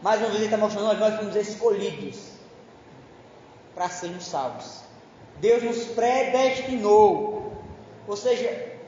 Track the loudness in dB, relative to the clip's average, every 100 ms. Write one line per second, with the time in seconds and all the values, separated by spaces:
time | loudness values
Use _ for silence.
0 | 2 0 0 -2 0 0 0 0 0 2
1 | 2 0 -4 -2 -4 0 0 0 -2 -6
2 | -12 -12 -16 -20 -20 -20 -20 -20 -20 -20
3 | -20 -20 -20 -20 -20 -20 -20 -8 -8 -6
4 | -10 -10 -8 -6 -6 -8 -14 -18 -20 -20
5 | -20 -20 -20 -2 4 4 2 -4 -4 0
6 | 2 2 2 4 2 2 -4 -2 6 8
7 | 8 6 -2 -6 -8 -12 -14 -16 -18 -20
8 | -10 -4 0 0 0 -4 -10 -14